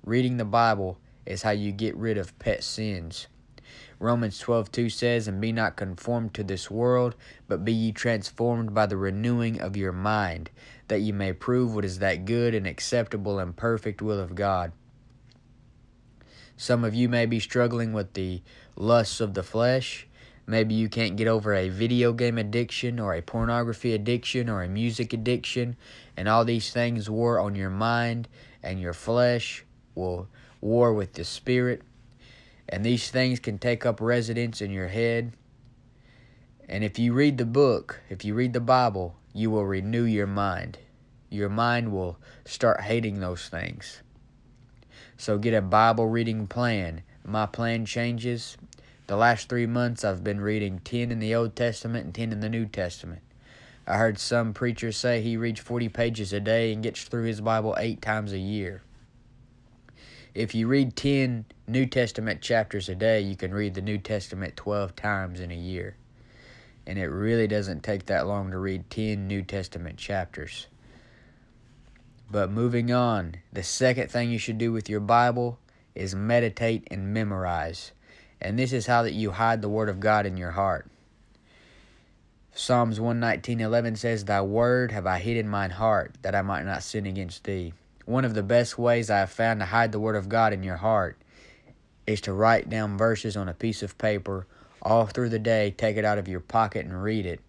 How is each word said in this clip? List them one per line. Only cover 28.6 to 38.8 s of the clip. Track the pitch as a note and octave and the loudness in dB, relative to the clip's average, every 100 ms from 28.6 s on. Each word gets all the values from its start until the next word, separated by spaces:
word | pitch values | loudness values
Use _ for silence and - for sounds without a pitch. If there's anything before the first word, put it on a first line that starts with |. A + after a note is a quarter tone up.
and | - F#2+ | -8 -6
your | F2+ | -6
flesh | E2+ - A#2 B2 A#2+ - - - - _ - | -6 0 4 4 4 -2 -10 -16 -20 _ -6
will | F#2 F2 F#2 - - - | -4 -4 -8 -18 -20 -8
war | G#2+ A#2 A#2+ | 2 6 6
with | G#2+ F#2+ | 4 -2
the | - | -6
spirit. | E2+ - - B2 B2 - - - - - - - - - - | -10 -8 0 2 2 -2 -8 -20 -20 -20 -20 -20 -20 -20 -10
And | F2+ A2+ | -2 2
these | A#2+ - | 0 2
things | B2+ B2+ B2 | 0 2 0
can | - G2+ | -4 -2
take | B2 A#2+ | 0 2
up | A#2+ G#2+ | 0 0
residence | A2+ A#2+ A2+ A#2 A#2+ A2 | 2 2 2 -2 -2 -4
in | G2+ | -6
your | F#2+ F2+ | -4 -4
head. | G#2+ A#2 A#2 A#2 - _ - - - - - - - - - - _ - | 0 2 0 -2 -10 _ -20 -20 -20 -20 -20 -20 -20 -20 -20 -20 _ -8
And | G2+ | -2
if | G#2+ F#2 | -2 0
you | A#2+ | 2
read | B2 D3 C3 | 6 4 4
the | A#2 | 2
book, | B2+ C#3 G#2+ - - - | 6 6 4 -2 -16 -12
if | F#2+ | -8
you | G#2 G#2+ | -2 0
read | B2+ | 0
the | A#2+ | 0
Bible, | A#2+ B2+ | 4 6